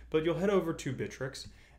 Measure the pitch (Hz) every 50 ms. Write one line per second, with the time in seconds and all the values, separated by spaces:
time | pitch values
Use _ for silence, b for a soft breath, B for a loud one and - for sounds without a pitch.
0 | B - - 160 156 165 165 165 185 208 202 185 160 165 160 - - 147 123 -
1 | 110 98 - - 127 139 - - - B B B B B B